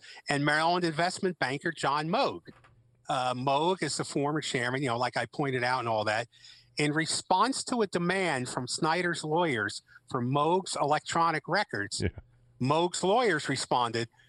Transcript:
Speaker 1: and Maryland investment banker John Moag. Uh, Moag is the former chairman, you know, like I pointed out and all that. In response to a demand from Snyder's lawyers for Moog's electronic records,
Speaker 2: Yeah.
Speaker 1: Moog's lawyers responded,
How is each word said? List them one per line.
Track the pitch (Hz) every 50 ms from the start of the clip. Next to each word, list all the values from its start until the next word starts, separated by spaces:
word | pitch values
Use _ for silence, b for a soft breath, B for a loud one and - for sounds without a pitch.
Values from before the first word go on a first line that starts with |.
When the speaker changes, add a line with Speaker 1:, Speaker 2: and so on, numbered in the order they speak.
| B B B B B B
Speaker 1:
and | 147 143 143
Maryland | 151 147 156 160 170 175 180 175
investment | 165 156 151 170 180 - - - 185 185 -
banker | - 123 131 143 - 175
John | 160 - - 139 139 151 156 160
Moag. | 185 254 277 160 - - - - - - - - _ _ _ _ _ _ _ -
Uh, | 151 131 127 127 123
Moag | 123 127 139 135 139 160 175 190 185 170
is | 147 - -
the | 143
former | - - 160 139 143 151 156
chairman, | - - - 135 120 123 123 135
you | 147 131
know, | 117 117
like | 127 123 -
I | 131 117
pointed | 117 - - 147 139 131 123 120
out | 123 127 127
and | 120 117
all | 113 107 104
that. | 107 107 110 117 - b b b b b b b b b b
In | 151 147 143
response | 160 160 - - - - - 180 185 214 254 262 - -
to | - 254 240
a | 214 190
demand | - 180 175 175 185 196 190 170 147 127 127 123
from | - - 127 123
Snyder's | - - - 156 160 180 180 175 165 143 -
lawyers | 151 151 170 175 165 131 110 104 104 - - - b b b b b
for | - 131
Moog's | 120 123 135 143 147 160 175 190 180 - - -
electronic | 156 139 151 151 - - - 175 165 165 160 156 - -
records, | 160 196 208 - - 107 101 104 - -
Speaker 2:
Yeah. | 107 90 - - - - _ _ _ _ _ -
Speaker 1:
Moog's | 123 131 147 160 170 180 175 - -
lawyers | 185 202 247 254 214 170 151 - -
responded, | 139 123 - - 147 127 123 117 110 117 117 - b b b